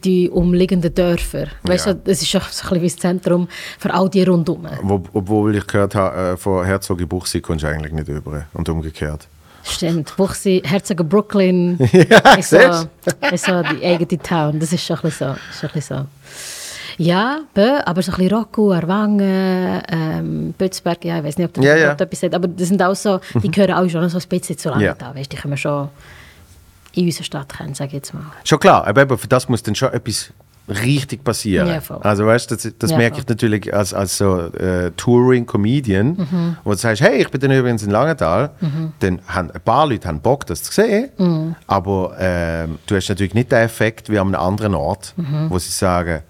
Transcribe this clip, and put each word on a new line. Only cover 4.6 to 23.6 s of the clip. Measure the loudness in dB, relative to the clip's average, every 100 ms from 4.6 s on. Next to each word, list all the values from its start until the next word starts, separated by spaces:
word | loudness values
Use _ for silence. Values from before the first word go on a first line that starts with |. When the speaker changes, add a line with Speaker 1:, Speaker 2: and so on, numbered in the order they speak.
| -6 -6
Speaker 2:
Wo, | 0 0 0
obwohl | -4 0 2 4 2
ich | 0
gehört | 0 0
habe, | 2 0 0
äh, | -4 -4
von | -2 0
Herzogenbuchsee | 0 -2 -2 -4 -2 -4 -4 -6
kommst | -4 -4
du | -2
eigentlich | -4 -4
nicht | -6 -6
über | -8 -6 -10 -10
und | -8 -4
umgekehrt. | -4 -6 -8 -8 -8 -14 _ -20 -20
Speaker 1:
Stimmt, | -12 -6 -2 -4 -4 -4
Buchsee, | -4 -2 0 0
Herzogen | 0 -2 -2 -4 0
Brooklyn | 0 0 2 2 2 2 2
Speaker 2:
<laughs> | 4
Ja, | 6 8 8 8 6
Speaker 1:
ist | 6
so, | 6
Speaker 2:
siehst | 8 6 -2 _ -6 -2 -2
Speaker 1:
ist | 0
so | 0 0
die | 0 -2
eigene | 0 0 0 -2
Town. | -2 0 0 0
Das | 0
ist | -2
schon | -2 -2
ein |
bisschen | -2 -4 -4
so, |
ist | -6 -10 -10
schon | -8
ein |
bisschen | -6 -6 -6
so. | -8 -12 -20 -16 -14 -14 -14 -14 -14 -2
Ja, | 0 2 0 -4 -4
bö, | 2 2 2 0
aber | -2
so | -2
ein | 0
bisschen | 0 0
Rocco, | -2 0 2
Aarwangen, | 2 0 0 2 2 2 0 0 0 -2 -4 -4
ähm, | -4 -2 -4 -4 -4 -6 -4
Bützberg, | -4 -4 -6 -4
ja, | -4 -4
ich |
weiss | -4 -4
nicht, | -4
ob | 2
ihr | 4
Speaker 2:
Ja, | 6
Speaker 1:
überhaupt | 4 0
Speaker 2:
ja. | -4
Speaker 1:
etwas | -4
seht, | -4
aber | -2 -4
das | -4 -2
sind | 2
auch | 2
so, | 0 0 -2 -2
die | -2 -2
Speaker 2:
Mhm. |
Speaker 1:
gehören | 2